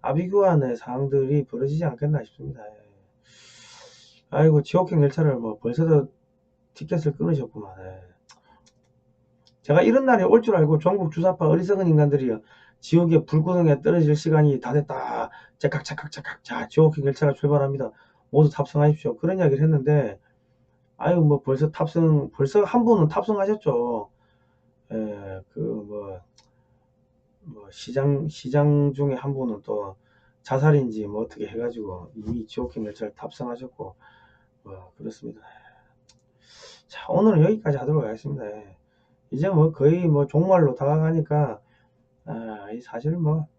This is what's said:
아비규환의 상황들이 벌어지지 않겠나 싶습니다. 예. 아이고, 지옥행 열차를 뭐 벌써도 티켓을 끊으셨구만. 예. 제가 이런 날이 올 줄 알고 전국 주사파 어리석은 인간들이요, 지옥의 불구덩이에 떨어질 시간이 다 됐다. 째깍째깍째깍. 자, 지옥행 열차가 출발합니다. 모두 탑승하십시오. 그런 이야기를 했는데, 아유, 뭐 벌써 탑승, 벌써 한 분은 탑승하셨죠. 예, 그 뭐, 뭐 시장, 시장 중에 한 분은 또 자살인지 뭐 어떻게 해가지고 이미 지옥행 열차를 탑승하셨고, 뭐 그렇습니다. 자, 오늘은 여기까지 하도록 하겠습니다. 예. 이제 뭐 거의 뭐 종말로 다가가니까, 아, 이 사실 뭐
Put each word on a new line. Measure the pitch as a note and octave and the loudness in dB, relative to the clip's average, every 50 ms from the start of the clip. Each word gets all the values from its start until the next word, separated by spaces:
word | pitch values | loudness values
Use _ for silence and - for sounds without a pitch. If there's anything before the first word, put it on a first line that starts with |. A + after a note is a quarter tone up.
아비규환의 | - C3 C#3 D#3 F#3 F3+ G3 G3+ G3 F#3+ E3+ D3 C3+ B2+ A#2+ | -4 -2 -2 -2 -2 0 2 2 4 4 4 2 2 0 -4
상황들이 | A#2 - B2 B2 C3 C#3 C#3 C3+ C#3 C3+ C3 D3 D3 C3+ | -6 -8 -10 -6 -6 -4 0 0 0 0 2 0 0 0
벌어지지 | _ - A#2 C3+ C#3 D3 D#3+ F3 | _ -6 -6 -4 -4 -2 -2 -4
않겠나 | D3+ B2+ - C#3+ D3 D3+ C#3 A2+ | -4 -4 -4 -2 -2 -2 -2 -4
싶습니다. | - _ _ - C#3 C#3 B2 G#2+ | -8 _ _ -14 -14 -14 -14 -18
예. | G#2+ G#2+ G#2 G#2 G#2 G2+ G2 F#2+ _ _ _ _ _ _ _ - - - - - - - - - - - - - _ _ _ _ _ | -20 -20 -20 _ _ _ _ _ _ _ _ _ _ _ _ -20 -20 -20 -20 -20 -20 -20 -20 -20 -20 -20 -20 -20 _ _ _ _ _
아이고, | - C3+ D3+ D#3+ D3+ D3 | -2 2 4 4 4 4
지옥행 | C#3 - - F3+ F#3 F3+ - D#3+ | 0 2 0 0 0 2 2 2
열차를 | C#3+ C#3 C3+ - D#3 D3+ C3+ | 2 2 2 2 0 2 0
뭐 | A#2+ A#2 A2 G#2 - | 0 -4 -8 -10 -6
벌써도 | - A#2+ A#2+ D3+ D#3+ D#3+ D#3 C#3+ C3 - _ _ _ _ _ _ _ _ _ _ _ _ _ | -6 -6 -2 0 2 4 4 4 4 0 _ _ _ _ _ _ _ _ _ _ _ _ _
티켓을 | - D3+ D3+ F3+ E3 D3+ D3+ C#3 | -18 -8 -4 -4 -2 -2 -2 -2
끊으셨구만. | - D#3+ E3+ D#3+ C#3 A#2 - _ - G#2 G2 F#2+ F#2 | -2 -2 -2 0 -2 -4 -8 _ -14 -16 -16 -16 -18
예. | F#2 F#2 F#2 F#2+ F2+ F2+ _ _ _ _ - _ _ _ _ _ _ _ _ _ _ _ _ _ _ _ _ _ _ _ _ _ _ _ _ _ | -18 -18 -18 -18 -20 -20 _ _ _ _ -20 _ _ _ _ _ _ _ _ _ _ _ _ _ _ _ _ _ _ _ _ _ _ _ _ _
제가 | _ - D3 E3+ | _ 2 4 4
이런 | F#3 G#3+ A3+ C4+ C4+ | 6 6 4 4 4
날이 | C4 B3 G#3+ F#3 | 4 2 4 4
올 | - - A#3 | 4 4 4
줄 | A3+ A#3 G3+ | 4 4 2
알고 | F3 D#3 D3 D#3 D3 | 2 4 2 2 2
전국 | - F3 G3 G3+ F3+ D#3 | 2 0 0 0 -2 -4
주사파 | D3+ E3 E3+ F#3 F3+ - E3+ D3+ | -4 0 0 0 0 0 0 2
어리석은 | D#3 E3+ F3+ F#3 G3+ F#3+ F#3+ E3+ | 2 2 2 0 -2 0 2 2
인간들이요, | D#3+ D3+ D3 C#3+ C#3 C#3 C3 B2 A2 G#2+ - _ _ _ _ _ _ _ | 4 4 4 4 2 0 0 -2 -4 -6 -8 _ _ _ _ _ _ _
지옥의 | - - D#3 E3+ F3 E3 D#3+ D#3 D#3+ | -6 2 2 4 4 6 2 2 2
불구덩이에 | - - D#3 D#3 F3 F3+ F3 E3+ D#3+ C#3+ C#3 | 2 0 0 0 2 0 2 4 2 2 2
떨어질 | - - E3+ F3 D#3+ D3 D3+ | 2 2 2 4 4 2 2
시간이 | D3+ - D#3+ D3+ D#3 D3+ D3 C#3 B2+ | 0 0 2 2 4 4 4 2 0
다 | - A#2+ | -4 -2
됐다. | C3 D3 C#3+ - C3+ C3 C3 B2 A#2+ - - - - - - _ _ _ | -2 -2 -2 -2 -8 -10 -8 -8 -8 -8 -8 -10 -12 -20 -20 _ _ _
째깍째깍째깍. | - C#3+ - D3 - - D3+ - - D3 - - - - - - _ | -4 -4 -4 -4 -8 -8 -12 -12 -12 -14 -14 -14 -14 -14 -16 -16 _
자, | - - B2 A#2 - | -12 -10 -10 -10 -4
지옥행 | - - D#3 D#3 D#3 D3+ C3+ | 2 4 4 4 4 0 -4
열차가 | C#3 C3+ - D#3 D3 | -4 -2 0 0 -2
출발합니다. | C3+ - - C#3+ D3 C#3+ C#3 C3+ C#3 C3+ B2+ A2 - _ _ _ _ _ _ _ | 0 0 -2 0 2 2 0 0 -2 -6 -6 -8 -10 _ _ _ _ _ _ _
모두 | - C#3+ D#3 D3 | 2 4 4 4
탑승하십시오. | - - C#3+ - - D3 D3 D3+ D3+ D3+ - B2+ A#2 | 2 -2 -6 -4 0 2 2 2 2 0 -2 -6 -6
그런 | - - E3 F#3+ F#3+ | -4 -4 -4 0 2
이야기를 | F3+ D3 C3+ C3+ | 2 2 2 2
했는데, | D3+ D#3+ D#3+ C#3+ B2+ C#3+ D3+ D3 C3 G#2+ G2 - _ _ _ _ _ _ _ _ _ _ _ _ _ _ _ | 2 2 2 2 2 2 2 2 0 -2 -6 -12 _ _ _ _ _ _ _ _ _ _ _ _ _ _ _
아유, | _ B2 - F3 F3 | _ -2 0 2 4
뭐 | D#3+ D3+ D3 C#3 | 4 4 2 2
벌써 | _ - C3+ C3 D3+ D#3 | _ -2 -2 0 0 -4
탑승, | D#3 - D#3+ D#3 - E3 E3 D#3+ D#3 D3 C3+ - | -2 -4 -6 -4 0 2 2 4 4 2 0 -2
벌써 | _ - C#3 C3+ - G#3 G4+ | _ -4 -4 0 2 2 0
한 | - - A#3+ A#3 | 2 2 0 4
분은 | A#3 A#3 G3+ D#3+ D3+ | 4 4 4 4 2
탑승하셨죠. | - - - - G#3+ G3+ G3 G3 G#3+ G#3 - D3+ B2+ A#2+ A#2+ A#2+ A#2+ A2 G#2 - _ _ _ _ _ _ _ _ _ _ _ _ _ _ _ _ | 0 -2 -4 -2 -2 -2 0 -2 -2 -2 -2 -2 -2 0 -2 -2 -4 -6 -8 -10 _ _ _ _ _ _ _ _ _ _ _ _ _ _ _ _
예, | A2 A2 A2 G#2+ G#2 G2+ G2 F#2+ F#2+ F#2+ F#2+ _ | -8 -8 -6 -8 -10 -12 -12 -14 -14 -14 -16 _
그 | _ - | _ -8
뭐, | D#3 D3+ A#2 G#2+ G#2 G2+ G#2 G#2 G2+ G2 F#2+ F2+ _ _ _ _ _ _ _ _ _ _ _ _ _ _ _ _ _ _ _ _ _ _ _ _ | -6 -6 -6 -8 -10 -12 -14 -12 -12 -12 -16 -18 _ _ _ _ _ _ _ _ _ _ _ _ _ _ _ _ _ _ _ _ _ _ _ _
뭐 | _ E3+ A#2 G#2+ G2+ G2 | _ -20 -20 -20 -20 -20
시장, | - - - - A#2+ C#3 C3+ C#3+ C#3+ C3+ E3 D3+ | -20 -20 -16 -8 -6 -2 0 0 0 0 -4 -8
시장 | - - - B2+ B2+ D3 D3 D3 D3 D3 C#3+ C#3+ | -10 -10 -10 -2 0 2 2 4 4 4 2 0
중에 | C3+ C3+ C#3+ C#3+ C3 | 0 -2 -4 -4 -4
한 | B2+ C3 C#3 C#3 | -4 -6 -8 -6
분은 | C3+ C3 A#2+ G#2+ G2 | -4 -6 -6 -6 -8
또 | _ - G#2+ G#2 G2+ G2 F#2+ _ _ _ _ _ _ _ _ _ | _ -8 -6 -6 -6 -10 -14 _ _ _ _ _ _ _ _ _
자살인지 | _ - C3+ C3+ C#3+ D#3 D3+ C#3+ C3 A#2+ A2 A2 G#2+ G2+ | _ -4 -2 2 4 4 4 4 2 0 -4 -6 -8 -8
뭐 | G#2 G#2+ | -6 -8
어떻게 | A#2 A#2 - G#2+ G#2+ | -8 -8 -8 -12 -12
해가지고 | G2+ G#2 A2+ A#2+ A#2+ A#2 A#2 G#2+ G2 F#2 F2+ E2+ - - | -10 -8 -8 -8 -8 -8 -10 -12 -12 -12 -14 -16 -18 -18
이미 | A2+ G#2 A2 A#2 A#2+ A2 | -14 -10 -8 -8 -8 -10
지옥행 | - - - B2+ A#2+ - A2+ A2 | -10 -10 -10 -10 -8 -8 -10 -10
열차를 | G#2 G#2 - A2+ G#2 - | -10 -10 -10 -12 -12 -12
탑승하셨고, | - - A2+ - - C3 B2 A#2+ A#2+ C3 B2 _ _ - F#2 - _ _ - _ _ _ _ _ _ _ _ _ _ | -14 -18 -18 -14 -12 -12 -10 -10 -12 -14 -18 _ _ -16 -16 -16 _ _ -20 _ _ _ _ _ _ _ _ _ _
뭐 | _ G2+ F#2+ F#2 F#2 - _ | _ -20 -20 -20 -20 -20 _
그렇습니다. | _ - A2+ A2 _ - A#2 A2 - _ - _ - _ - _ _ _ _ _ _ _ _ _ _ _ _ _ _ _ _ - - - - - - _ | _ -16 -16 -16 _ -18 -18 -18 -18 _ -20 _ -20 _ -20 _ _ _ _ _ _ _ _ _ _ _ _ _ _ _ _ -20 -20 -20 -20 -20 -20 _
자, | _ - - - - | _ -20 -18 -10 -2
오늘은 | - F3+ G3+ A3 G3+ D#3 | 0 4 4 4 6 6
여기까지 | D3+ F#3+ A3 G#3+ - D3+ C#3+ C3+ | 4 4 2 0 -2 -4 -4 -2
하도록 | C3+ C#3 D3+ D#3 | -2 -2 -2 -2
하겠습니다. | B2 G#2+ A2+ A2+ - C#3+ C#3+ C3+ A#2 | -2 -4 -8 -10 -10 -10 -10 -8 -10
예. | G#2 G#2 G#2+ G#2 G2+ F#2+ _ _ _ _ _ _ _ _ _ _ _ | -12 -12 -14 -18 -20 -20 _ _ _ _ _ _ _ _ _ _ _
이제 | - C3+ D#3 F#3+ | -6 -4 -2 0
뭐 | F#3+ D#3+ D#3 D#3+ | 2 4 2 2
거의 | D#3 - C3+ D3 E3 F3+ F3+ | 2 2 2 4 4 4 2
뭐 | E3 D3+ C#3+ C#3+ | 2 2 2 0
종말로 | C#3+ - D3 E3+ F#3+ F#3+ F3+ D#3+ C#3 B2 | 0 0 0 2 4 4 4 4 2 0
다가가니까, | A#2+ C#3 C#3 D3+ D#3 D#3+ D#3+ E3 E3 D#3 - D3+ D3+ D3 B2 A2 - _ _ _ _ _ _ _ _ _ _ _ _ _ | 0 -2 0 0 0 0 0 0 -2 -2 0 0 0 0 -2 -4 -12 _ _ _ _ _ _ _ _ _ _ _ _ _
아, | - G#2+ A2+ A2+ A2 G#2+ G#2+ G2 G2+ | -12 -12 -10 -10 -12 -12 -14 -14 -14
이 | A2 A#2+ | -14 -14
사실 | B2 - - A#2 C3 D3+ | -14 -14 -14 -6 -4 -4
뭐 | E3 F3 E3 D3+ D#3 D#3+ D3+ - _ | -4 -2 -2 -2 -2 -2 -4 -8 _